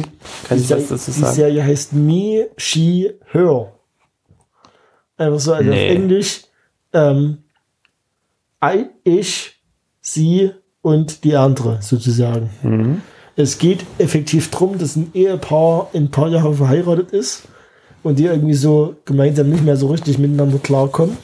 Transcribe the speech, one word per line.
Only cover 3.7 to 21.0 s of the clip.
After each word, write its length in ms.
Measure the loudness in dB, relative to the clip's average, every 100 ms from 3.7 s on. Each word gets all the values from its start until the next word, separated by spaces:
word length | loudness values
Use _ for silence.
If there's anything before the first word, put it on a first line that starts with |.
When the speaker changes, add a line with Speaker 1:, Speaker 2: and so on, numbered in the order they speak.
| _ _ _ _ _ _ _ _ _ _ _ _ _ _ -4
Speaker 1:
Einfach 220 | -2 0
so, 140 | 0
also 160 | 0 2
Speaker 2:
Nee. 160 | 2 2
Speaker 1:
auf 60 | 2
Englisch, 460 | 2 0 0 -8 -16 _ _ _ _
ähm, 460 | 2 2 2 0 -4 _ _ _ _ _ _ _ _ _ _ _ _
I, 220 | -2 -2 -4 -4
ich, 580 | 0 0 0 -8 -12 _ _ _ _ _
sie 500 | -12 -2 0 2 0 -2 _ _
und 420 | 0 0 0 -2
die 120 | 0 2
andere 440 | 2 2 -2 -4
sozusagen. 680 | -2 -2 0 0 0 -2 -6 -6
Speaker 2:
Mhm. 380 | -2 0 0 -2 -6 -20 -10 -2
Speaker 1:
Es 220 | -2 0
geht 260 | 0 0 -4 -2
effektiv 520 | 0 0 0 -2 -2
drum, 280 | -2 -2 -2
dass 160 | -4 -4
ein 160 | -4
Ehepaar 760 | 0 0 0 -2 0 2 0 -2
ein 160 | -2 -2
paar 200 | 0 0
Jahre 240 | 2 0
verheiratet 580 | 0 2 2 2 0 0
ist 320 | -4 -4 -8 -16 -20 _ _ _ -8
und 160 | -2 2
die 60 | 2
irgendwie 280 | 2 2
so 420 | 2 4 2 2 -4 -4
gemeinsam 440 | 0 2 2 2
nicht 140 | 2
mehr 140 | 2 2
so 100 | 0
richtig 320 | -2 0 0
miteinander 400 | 2 2 0 0
klarkommen. 580 | 0 0 0 0